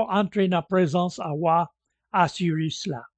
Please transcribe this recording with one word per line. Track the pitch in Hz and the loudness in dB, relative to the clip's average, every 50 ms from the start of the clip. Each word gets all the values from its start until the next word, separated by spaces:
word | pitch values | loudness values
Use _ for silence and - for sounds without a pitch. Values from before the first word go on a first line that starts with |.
| 220 - | 4 4
antre | 190 202 214 175 - 208 196 185 | 2 0 0 0 0 0 0 2
nan | 185 170 - | 0 0 -2
prezans | - 190 185 180 147 143 180 175 180 - - | 0 2 2 2 2 2 0 0 -2 -4 -6
a | 185 165 | -8 -6
wa | 147 151 170 165 160 170 170 - _ _ _ _ _ _ _ _ - | -4 -2 0 2 2 2 2 -2 _ _ _ _ _ _ _ _ 0
Asiris | 190 175 147 - - 180 170 156 156 160 156 - - - 202 | 2 2 2 0 -2 -2 -2 0 0 -2 -4 -6 -6 -8 -8
la. | 143 117 117 - _ | -8 -8 -10 -16 _